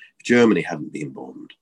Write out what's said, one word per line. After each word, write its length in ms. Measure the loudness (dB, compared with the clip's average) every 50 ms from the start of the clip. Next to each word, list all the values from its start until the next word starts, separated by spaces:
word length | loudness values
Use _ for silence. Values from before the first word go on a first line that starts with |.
| -20 _ _ _
if 60 | -2
Germany 360 | 2 4 6 6 6 4 2
hadn't 320 | 0 -4 -8 -8 -10 -10 -10
been 160 | -10 -10 -10
bombed 440 | -12 -14 -16 -16 -16 -18 -20 -20 -20 _